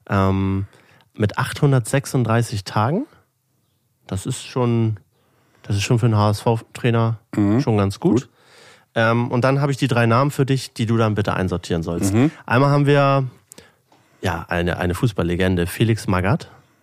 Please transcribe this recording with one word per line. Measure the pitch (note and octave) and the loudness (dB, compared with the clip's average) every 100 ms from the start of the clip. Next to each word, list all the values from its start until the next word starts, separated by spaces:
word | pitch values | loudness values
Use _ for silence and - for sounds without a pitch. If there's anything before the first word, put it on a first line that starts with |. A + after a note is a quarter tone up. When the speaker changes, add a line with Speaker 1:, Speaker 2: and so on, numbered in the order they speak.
| - | -4
Speaker 1:
Ähm, | G2 F#2+ F#2+ G2 G2 G2 - _ _ _ - | 0 2 2 0 -2 -6 -12 _ _ _ -4
mit | G#2+ - | -4 -2
achthundertsechsunddreißig | C3+ - C#3+ C3+ A2+ C#3 - C3+ A2+ A2+ A2+ G#2+ - | -6 0 2 2 0 -2 -2 -2 0 0 0 -4 -6
Tagen. | A2 A2 F#3 D4+ _ _ _ _ _ _ _ _ _ - | -2 -2 -2 -6 _ _ _ _ _ _ _ _ _ -10
Das | F#2+ - | -8 -8
ist | B2+ - | -10 -8
schon, | C3 A#2+ A#2 A2+ G#2+ - _ _ _ _ _ | -2 0 2 0 -2 -10 _ _ _ _ _
das | - G2+ | -6 -4
ist | |
schon | - A#2+ | 0 0
für | A#2 | 2
einen | G#2+ | 2
H-S-V-Trainer | G#2 G2 - A#2 - - A#2+ A#2 A2+ A2 _ - | 2 0 -2 -2 -4 -6 -2 0 0 -2 _ 0
Speaker 2:
Mhm. | G2+ A2+ | 2 2
Speaker 1:
schon | C#3 G#2 | 2 0
ganz | G2 - | 0 0
gut. | F3 C3+ | 0 0
Speaker 2:
Gut. | - _ _ - - - _ - | -2 _ _ -20 -20 -20 _ 0
Speaker 1:
Ähm, | A2+ A#2 B2 | 2 2 0
und | B2 | 0
dann | B2+ C#3 | 2 2
habe | C#3+ | 0
ich | C3+ | 0
die | C3 | 0
drei | A2+ A#2 | 2 4
Namen | A#2 C#3+ | 4 2
für | C#3+ C3 | 0 0
dich, | C3+ - | -2 -4
die | - A2+ | -6 -2
du | A2+ | 2
dann | A2 G#2 | 2 0
bitte | G2+ | -2
einsortieren | F2+ F#2 F2 - F2 | -2 -2 -4 -4 -4
sollst. | E2 E2+ G2 | -2 -2 0
Speaker 2:
Mhm. | G#2+ D3 - - | 2 0 -2 -2
Speaker 1:
Einmal | A#2 C#3+ | 0 2
haben | C#3+ C#3+ | 2 2
wir, | C#3+ C#3 C#3 C3 - _ - - _ _ _ _ _ | 4 4 2 -2 -8 _ -20 -20 _ _ _ _ _
ja, | F#2+ E2+ - | -6 -6 -4
eine, | F2 F2 - | -2 -2 -2
eine | F2+ | -4
Fußballlegende, | F2 B2 - E2+ F2 F#2 F2+ E2+ | -2 -2 -2 -2 0 0 0 -2
Felix | - A2+ A2 - | -2 -2 0 -2
Magath. | F#2 F#2 D#3 - - _ _ | -2 0 -2 -4 -20 _ _